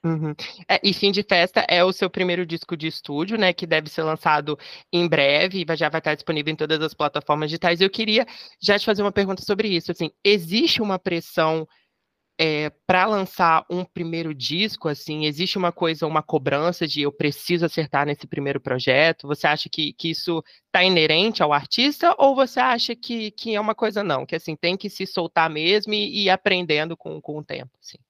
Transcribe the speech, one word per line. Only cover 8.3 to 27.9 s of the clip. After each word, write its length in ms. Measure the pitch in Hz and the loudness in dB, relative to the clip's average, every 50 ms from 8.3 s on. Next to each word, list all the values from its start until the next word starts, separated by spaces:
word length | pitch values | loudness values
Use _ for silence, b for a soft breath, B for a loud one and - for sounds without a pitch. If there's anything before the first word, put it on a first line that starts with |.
| B B B B B B | B B B B B B
já 180 | - - 202 202 | 0 2 2 2
te 60 | - | 2
fazer 180 | - 214 196 | 0 0 2
uma 80 | 202 202 | 0 0
pergunta 320 | 196 208 202 190 190 185 | 0 0 0 0 -2 -6
sobre 240 | - - 202 190 226 | -4 -4 -2 -2 0
isso, 240 | 214 185 165 - - | 0 -2 -2 -2 -4
assim, 220 | 170 - 170 156 _ _ | -6 -6 -6 -8 _ _
existe 580 | _ 202 208 202 165 160 180 226 330 320 - - | _ 4 4 4 2 -2 0 0 2 2 0 0
uma 160 | 220 202 190 | 0 -2 -2
pressão, 720 | 185 _ 190 175 165 - - - - 160 156 160 160 156 _ _ _ _ _ _ _ _ _ _ _ _ _ _ - | -2 _ -2 -4 -4 -6 -4 0 0 2 2 2 -2 -4 _ _ _ _ _ _ _ _ _ _ _ _ _ _ -2
é, 320 | 160 160 156 147 151 151 _ _ _ | 0 0 0 -2 -4 -6 _ _ _
pra 180 | - 185 185 185 | 2 4 4 4
lançar 600 | 208 214 202 190 180 - - 185 170 160 165 - _ | 2 2 0 -2 -4 -2 2 4 4 4 2 2 _
um 160 | 175 180 - | -6 -6 -6
primeiro 480 | - _ 170 170 165 165 165 165 160 | -6 _ -8 -6 -6 -4 -6 -6 -6
disco, 560 | 156 135 120 117 147 175 208 220 - - - 160 | -8 -6 -6 -4 -2 -2 -2 -2 -4 -6 -4 -4
assim, 360 | 147 - - - 151 151 151 | -4 -4 -6 -8 -6 -2 -2
existe 340 | 151 143 147 185 180 - 196 | -2 -2 -2 -4 -2 -2 0
uma 140 | 180 170 | 0 -2
coisa, 340 | 170 - 175 160 160 147 165 | 0 0 -2 -2 0 -2 -4
uma 160 | 151 156 156 | -2 -2 -2
cobrança 640 | 151 - - 151 131 143 139 143 156 175 175 - 170 | -2 0 -2 0 0 2 0 2 2 0 0 -2 -4
de 160 | 151 - 147 | -4 -2 -2
eu 80 | 143 143 | -2 -2
preciso 560 | 143 - 156 147 139 - - - 175 170 170 | -2 0 -2 -2 -2 -4 -2 -2 0 0 0
acertar 400 | 160 - - 156 143 - 139 143 | 0 -2 -2 -4 0 0 0 0
nesse 220 | 147 143 - - - | 0 -2 -6 -8 -10
primeiro 320 | - - 139 139 139 139 | -8 -6 -4 -4 -4 -4
projeto? 680 | _ 139 135 127 127 135 127 139 156 165 156 _ - | _ -4 -4 -2 0 2 4 4 4 4 2 _ -6
Você 220 | 139 147 - - 151 | -8 -6 0 0 0
acha 200 | 151 156 - - | 0 0 -4 -8
que, 240 | - - 156 147 | -6 -6 -6 -6
que 180 | 139 _ - 165 | -6 _ -6 -6
isso 300 | 160 - - - 170 160 b b b b b _ | -6 -4 -4 -4 -4 -4 b b b b b _
tá 140 | - 190 180 | 0 2 4
inerente 580 | 185 185 170 156 156 156 165 196 226 208 - | 4 6 4 4 4 4 4 4 2 2 2
ao 100 | 175 151 | 2 4
artista, 640 | 147 143 143 - - - 247 285 285 - - 339 370 | 4 2 0 -2 -2 0 0 0 0 2 2 2 4
ou 200 | - 277 277 269 | 6 4 4 6
você 240 | 254 269 247 - 262 | 4 0 0 2 0
acha 340 | 247 262 247 233 - - 233 | 2 2 2 0 0 -4 -4
que, 380 | 240 - - 240 226 220 214 | _ -6 -8 -6 -6 -6 -6
que 240 | 208 - - 226 214 | -8 -8 -6 -2 -2
é 40 | 208 | -2
uma 140 | 214 214 214 | 0 -2 -2
coisa 300 | - 240 214 202 208 202 | 0 -2 -2 -2 -2 -2
não, 200 | 180 147 131 139 | 0 -2 -2 -2
que 120 | 131 - | -4 -8
assim, 180 | 170 - - 156 | -8 -6 -8 -8
tem 220 | - - 170 185 | -2 -2 -2 -2
que 120 | 196 - 202 | -2 -6 -10
se 160 | - - 190 | -8 -8 -10
soltar 460 | 190 - 190 170 170 _ 170 160 160 | -6 -4 -4 -4 0 _ 2 2 2
mesmo 420 | 156 151 156 170 202 214 208 214 | 0 0 2 2 2 2 0 0
e, 280 | 214 208 208 196 - 208 | -2 -2 -2 -2 -2 0
e 40 | 202 | 2
ir 40 | 190 | 2
aprendendo 680 | 190 190 _ 208 190 180 180 156 156 151 156 165 165 | 2 2 _ 0 0 0 0 0 0 0 0 -4 -6
com, 240 | - - 160 156 156 | -10 -10 -12 -12 -12
com 180 | - - 151 151 | -10 -10 -10 -10
o 60 | 151 | -10
tempo, 280 | _ 151 135 135 131 _ _ | _ -12 -12 -12 -14 _ _
assim? 160 | _ - | _ -20